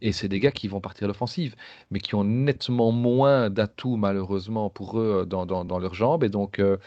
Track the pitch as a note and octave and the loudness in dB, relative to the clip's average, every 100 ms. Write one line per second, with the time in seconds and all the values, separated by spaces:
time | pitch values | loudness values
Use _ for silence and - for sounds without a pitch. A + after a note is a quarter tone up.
0 | A2 F#2+ G2 G2 - - G2+ G2 F#2+ - | -2 -2 -2 0 0 0 -6 -6 -8 -6
1 | G2+ G2+ A#2+ - D3 - - - - G2 | -6 -4 -6 -4 -6 -8 -20 -20 -8 -6
2 | - G#2 G2+ A#2+ C#3 - - B2 A2+ A#2 | -2 0 2 2 0 0 0 2 2 4
3 | A#2+ B2 C#3 C3+ A2 G2 G#2 - C3 A2+ | 2 4 6 4 2 0 -2 -2 -4 0
4 | G2+ G2 F#2+ G2 F#2+ A2 G#2 - G2 A2+ | 0 0 -2 -4 -4 -4 -4 -6 -6 -2
5 | A2 G2 F2 F#2+ F2+ F#2 F2 F#2 F2+ F2 | 0 0 0 -2 -2 -4 -2 -4 -4 0
6 | A#2 E3 A#2+ G2+ G2+ - G2 G2 | 2 4 2 0 -2 0 2 2